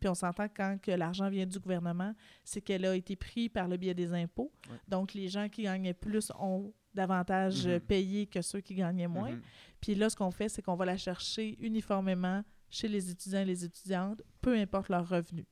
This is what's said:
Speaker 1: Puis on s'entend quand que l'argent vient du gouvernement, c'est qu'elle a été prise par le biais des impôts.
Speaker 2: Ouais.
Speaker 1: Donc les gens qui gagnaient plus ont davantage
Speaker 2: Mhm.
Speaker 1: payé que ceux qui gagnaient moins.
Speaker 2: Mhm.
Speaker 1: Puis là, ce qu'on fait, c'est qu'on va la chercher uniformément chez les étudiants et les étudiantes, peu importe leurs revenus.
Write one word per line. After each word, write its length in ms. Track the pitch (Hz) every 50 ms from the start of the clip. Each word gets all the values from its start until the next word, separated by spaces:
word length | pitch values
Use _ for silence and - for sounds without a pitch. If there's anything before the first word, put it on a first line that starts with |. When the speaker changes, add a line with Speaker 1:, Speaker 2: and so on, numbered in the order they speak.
Speaker 1:
Puis 80 | - 196
on 40 | 175
s'entend 320 | - 190 175 175 - 208 208
quand 320 | - - 196 190 196 190
que 100 | - 214
l'argent 380 | 180 175 165 165 180 190 196 196
vient 160 | 196 196 185
du 140 | 185 185 196
gouvernement, 540 | - 185 185 175 170 170 170 175 185 208 220 - - - - - _
c'est 160 | - - 208
qu'elle 240 | - - 196 185 185
a 80 | 190 190
été 220 | 185 180 - 196
prise 320 | - - - - 233 233
par 220 | 226 - 208 185 180
le 80 | 180
biais 160 | 180 180 185 180
des 200 | 180 175 170 175
impôts. 380 | 175 170 170 - - 254 302 - _ - -
Speaker 2:
Ouais. 60 | 233 - - -
Speaker 1:
Donc 240 | 196 185 196 190 -
les 160 | 202 190 180
gens 180 | 185 202 208
qui 160 | 208 - - 214
gagnaient 300 | 196 185 190 190 180 175
plus 360 | - - 214 208 214 214 - -
ont 360 | - 202 190 185 190 202 208 - _ _ _ -
davantage 720 | 196 190 180 190 180 180 - 190 190 190 190 190 190 127
Speaker 2:
Mhm. 140 | 180 180 175
Speaker 1:
payé 480 | - - 208 190 190 185 196 208 202
que 140 | - - 185
ceux 180 | 170 - - 202
qui 160 | 190 - 190
gagnaient 320 | 185 185 170 185 180 175
moins. 240 | 175 170 180 208 247
Speaker 2:
Mhm. 100 | 240 240 - - - - - - - -
Speaker 1:
Puis 160 | - - 208
là, 140 | 196 214 220
ce 80 | -
qu'on 140 | - 202 185
fait, 180 | 180 - 208 220
c'est 120 | - -
qu'on 140 | - 190 175
va 80 | 170 190
la 140 | 180 180
chercher 580 | 196 - 190 180 - - - - 220 220 214 226 -
uniformément 840 | - 226 220 220 208 - 202 196 190 190 185 180 180 180 185 196 208 - - - - -
chez 200 | - - - 214
les 200 | 208 202 185 180
étudiants 280 | 175 - - 190 190 196
et 40 | 196
les 180 | 190 180 180 175
étudiantes, 580 | 170 - - - 185 190 180 185 196 214 - - - - -
peu 160 | - 254 240
importe 320 | 220 202 185 - 196 196 -
leurs 180 | 190 175 170
revenus. 380 | 175 180 175 170 - 170 160 - -